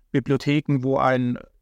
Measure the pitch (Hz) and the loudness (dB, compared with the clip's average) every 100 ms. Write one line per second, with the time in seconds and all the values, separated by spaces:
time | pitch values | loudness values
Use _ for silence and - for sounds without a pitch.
0 | _ 139 120 135 143 147 147 139 127 135 | _ -4 0 -2 2 0 0 -2 0 2
1 | 131 127 123 123 - _ | 2 2 -2 -4 -10 _